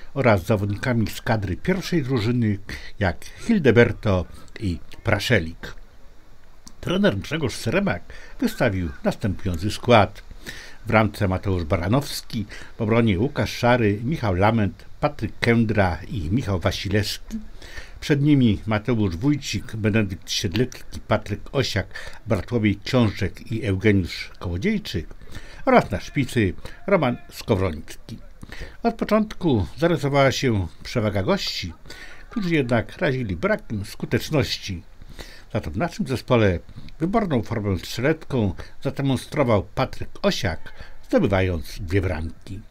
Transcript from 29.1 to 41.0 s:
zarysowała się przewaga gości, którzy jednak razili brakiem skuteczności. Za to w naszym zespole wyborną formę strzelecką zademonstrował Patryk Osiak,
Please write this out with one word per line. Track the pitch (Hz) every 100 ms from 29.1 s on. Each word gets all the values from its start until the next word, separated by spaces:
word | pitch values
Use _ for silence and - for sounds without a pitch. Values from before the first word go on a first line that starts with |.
| 220 214 - 175 117 90 -
zarysowała | 170 160 135 143 135
się | - 135 104 85 -
przewaga | - 127 107 98
gości, | 95 196 - - 87 - - - - - -
którzy | 240 180
jednak | 160 123 120 110 -
razili | 170 131 110 85
brakiem | 202 208 - 110
skuteczności. | 101 - 160 120 - 151 107 - - 87 - - - - - - -
Za | 113
to | -
w | 92
naszym | 170 - 143
zespole | 113 - 123 104 85 - - - -
wyborną | 180 220 196 127
formę | 110 110 101 92
strzelecką | - - 135 156 - 131 101 - - -
zademonstrował | 139 - 139 123 - 151 127 104
Patryk | - - 127 - - -
Osiak, | 202 - - - - - - -